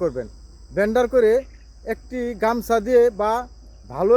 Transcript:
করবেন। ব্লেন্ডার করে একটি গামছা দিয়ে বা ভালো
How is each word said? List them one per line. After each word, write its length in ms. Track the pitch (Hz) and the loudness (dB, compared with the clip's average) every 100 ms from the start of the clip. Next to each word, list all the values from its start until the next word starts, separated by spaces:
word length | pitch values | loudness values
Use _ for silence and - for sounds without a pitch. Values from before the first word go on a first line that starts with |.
করবেন। 260 | 175 127 110 - - - - | -4 -6 -10 -14 -20 -20 -8
ব্লেন্ডার 360 | 143 208 226 240 | -2 0 0 0
করে 240 | 254 220 240 262 - - - - | 2 2 2 -2 -12 -20 -16 -10
একটি 280 | 226 - 254 240 214 | -10 -10 -8 -8 -2
গামছা 340 | 220 233 220 233 | -2 -2 -2 -2
দিয়ে 220 | 208 247 240 196 | 2 4 4 2
বা 120 | 208 226 247 - - - - | -2 -2 -6 -14 -20 -20 -16
ভালো 240 | 123 190 | -4 2